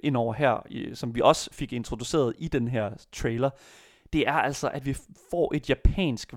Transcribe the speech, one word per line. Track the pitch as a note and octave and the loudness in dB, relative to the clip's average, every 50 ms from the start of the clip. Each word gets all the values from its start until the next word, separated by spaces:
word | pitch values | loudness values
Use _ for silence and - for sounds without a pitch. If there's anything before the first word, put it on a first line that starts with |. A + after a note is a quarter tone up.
ind | - D3 C3+ | -2 0 2
over | A#2+ A#2 A#2 A2 | 2 0 0 0
her, | C3+ D3 B2+ A2 - - - | 2 2 2 2 2 -2 -6
i, | - A#2+ - - A#2 | -8 -8 -8 -8 -8
som | - - A#2+ A#2 | -8 -8 -4 -2
vi | B2 | 4
også | - C#3 D#3+ - - - | 6 6 6 6 0 -6
fik | - - D3 - | -8 -10 -8 -6
introduceret | B2+ A#2+ A2 - A#2+ A2 A#2+ - E3+ D#3 C3 A#2 - - | -6 -6 -6 -6 -8 -8 -4 0 2 2 2 2 0 -4
i | D#3 D#3+ | -6 -4
den | - C3+ A#2 A#2 | -2 -2 0 0
her | B2+ A2 G#2 G2+ A2 - - _ | -2 -2 -4 -4 -6 -10 -16 _
trailer, | - - - A#2+ A#2 A#2 C3 C#3 - - - - - - - - _ _ _ - | -10 -6 -4 -2 0 0 0 -2 -2 -6 -14 -20 -20 -20 -20 -20 _ _ _ -4
det | - D3+ - - | 0 0 2 2
er | |
altså, | D3 D#3 - C#3 C3+ - D3 - | 2 2 0 0 -2 -2 -4 -4
at | - C#3+ B2+ | -4 -4 -4
vi | C#3 | -4
f-, | C3 - - - - - - - | -6 -6 -8 -16 -20 -20 -10 -6
får | E3+ F3 D3+ - - | 0 0 0 0 0
et | D3+ - - | -2 -2 -2
japansk | C3 - - - - G3 F#3 D3 A#2 - - - A#2+ | 0 2 4 2 4 4 0 0 -2 -4 -8 -12 -14